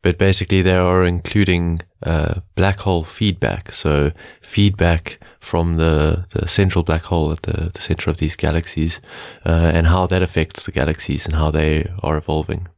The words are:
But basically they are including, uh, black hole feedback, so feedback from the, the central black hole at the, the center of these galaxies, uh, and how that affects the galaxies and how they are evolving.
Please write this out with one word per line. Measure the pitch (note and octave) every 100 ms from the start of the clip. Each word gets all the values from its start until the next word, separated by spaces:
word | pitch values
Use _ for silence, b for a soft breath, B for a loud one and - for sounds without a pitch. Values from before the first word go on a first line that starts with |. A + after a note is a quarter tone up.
But | F#2+ E2+
basically | G2 F#2 F#2+ F#2+
they | F#2 F#2
are | F2+ F#2 F2+
including, | F2 - G#2 F#2+ F2 E2+ E2 - _
uh, | - E2 D#2 F2+ - -
black | F#2+ G2
hole | G2 F2
feedback, | D#2 - G#2 F2 A1 G1+ -
so | - - D2 D2 - B B
feedback | - - G2+ G2 F2 E2 - - B B
from | - E2+ E2+ E2
the, | E2 D#2 D2+ E2 F2
the | - E2+
central | - F#2+ F2+
black | E2 D#2+
hole | - E2+ D#2
at | D#2
the, | - D#2+ E2
the | -
center | - E2+ -
of | E2+
these | D#2 -
galaxies, | D2+ D#2+ D#2+ - D#2+ - B B B B -
uh, | E2 E2
and | E2 E2
how | F#2 F#2
that | F#2
affects | F2+ - D#2 -
the | -
galaxies | - C#2+ D#2 - C#2+ -
and | D#2
how | D2+
they | D2+ D#2 D#2 - F2+
are | - D#2
evolving. | D#2 D#2 D2+ - F2